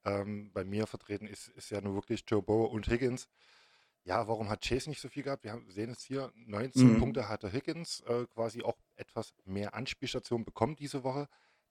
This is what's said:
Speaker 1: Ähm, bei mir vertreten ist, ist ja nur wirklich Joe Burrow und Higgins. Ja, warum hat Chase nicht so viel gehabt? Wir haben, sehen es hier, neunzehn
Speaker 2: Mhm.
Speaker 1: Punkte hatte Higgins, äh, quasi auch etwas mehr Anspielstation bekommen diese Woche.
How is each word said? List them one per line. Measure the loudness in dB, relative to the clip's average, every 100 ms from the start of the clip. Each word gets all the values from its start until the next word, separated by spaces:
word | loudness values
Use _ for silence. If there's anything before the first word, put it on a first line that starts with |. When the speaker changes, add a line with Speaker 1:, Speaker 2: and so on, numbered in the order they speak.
Speaker 1:
Ähm, | 0 0 0 -6 -6
bei | -6 -4
mir | -2 -2
vertreten | -4 -8 -8 -8
ist, | -14 -16
ist | -18 -6
ja | -4
nur | -2 -4
wirklich | -2 -4 2
Joe | 0
Burrow | 4 4 4
und | 0 0
Higgins. | 2 2 -2 -8 _ _ -20 _ _ _ _
Ja, | 0 0 2
warum | 0 0
hat | -2
Chase | 0 0 0
nicht | -8
so | -10
viel | -8
gehabt? | -4 -4
Wir | -6
haben, | -10 -10
sehen | -4 -4
es | -4
hier, | -6 -4 -4 -10
neunzehn | -6 -2 0 8 10
Speaker 2:
Mhm. | 10
Speaker 1:
Punkte | 6 2 -2
hatte | -4 -4
Higgins, | -4 -4 -6 -6 -10
äh, | -2 -2 -2
quasi | -4 -4 -2
auch | -4 -4 _ _
etwas | -10 -8 -8 _ -6
mehr | -4 -4
Anspielstation | -4 -6 -6 -4 -4 -2 -2 -2
bekommen | 0 0 0
diese | -4 -4
Woche. | -2 -4 -6 _ _ _ _